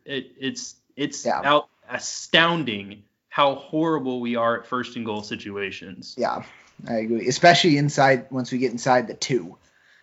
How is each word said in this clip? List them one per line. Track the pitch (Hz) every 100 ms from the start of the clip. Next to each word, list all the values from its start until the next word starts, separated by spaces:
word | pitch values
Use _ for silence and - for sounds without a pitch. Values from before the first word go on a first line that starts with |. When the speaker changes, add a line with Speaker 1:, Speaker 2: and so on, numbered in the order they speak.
| -
Speaker 1:
It, | 135 127 -
it's, | 135 131 - - _ -
it's | 143 - -
Speaker 2:
Yeah. | 76
Speaker 1:
out, | 139 147 - _ 120
astounding | 120 - - - 165 170 170 127 101 98 104 _ _ _
how | - 143 139
horrible | - 156 165 156 131 127
we | 120 117
are | 117 117
at | -
first | 123 120 120
and |
goal | 110 107
situations. | 104 117 104 101 98 95 90 95 - -
Speaker 2:
Yeah, | 117 - - - - - -
I |
agree. | 113 110 117 98
Especially | - 175 - 180 143
inside, | 143 - 135 131 -
once | 131 123
we | 127
get | 127
inside | 117 139 127 110
the |
two, | 101 - 123 87 98 _ _ _ _